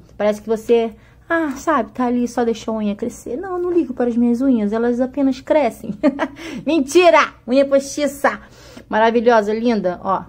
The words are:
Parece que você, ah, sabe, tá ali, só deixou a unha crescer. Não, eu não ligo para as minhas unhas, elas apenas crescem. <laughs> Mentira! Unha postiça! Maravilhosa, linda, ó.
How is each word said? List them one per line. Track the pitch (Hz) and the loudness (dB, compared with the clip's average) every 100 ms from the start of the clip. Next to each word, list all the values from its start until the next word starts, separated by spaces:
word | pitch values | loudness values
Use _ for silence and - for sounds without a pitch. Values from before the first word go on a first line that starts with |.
| - - | -14 -4
Parece | 208 214 | -2 -2
que | 214 | -4
você, | 220 220 233 226 214 _ _ - | -4 2 2 0 -6 _ _ -4
ah, | 330 311 262 | -2 -2 -4
sabe, | - 294 220 | -2 -2 -2
tá | - 247 | -4 -2
ali, | 247 240 | 0 -2
só | 240 | -2
deixou | 233 226 - 220 | -2 -2 -6 -4
a | |
unha | 208 202 | -4 -4
crescer. | 226 - - 247 | -6 -8 -10 -10
Não, | 381 359 | -6 -4
eu | |
não | 349 | -2
ligo | 349 254 | 0 0
para | 247 247 | -2 -2
as | 233 | 0
minhas | 240 240 | 2 2
unhas, | 269 240 208 | 2 2 0
elas | 220 233 240 | 0 0 0
apenas | 254 269 269 262 | -2 -2 -2 -2
crescem. | - 311 254 214 - - 294 285 311 | 0 0 0 -2 -10 -2 -2 0 -4
<laughs> | - - 247 170 | -8 -12 -8 -2
Mentira! | 320 262 349 349 311 240 - - | -2 2 4 6 6 4 -4 -2
Unha | 262 277 | 0 2
postiça! | 277 269 - 285 285 247 208 - - - - - | 0 0 -4 -4 0 -2 -2 -10 -20 -20 -20 -6
Maravilhosa, | 214 226 233 226 233 208 | 2 2 4 4 4 2
linda, | 220 240 220 180 175 | -2 0 0 -2 -4
ó. | 196 180 | -2 -4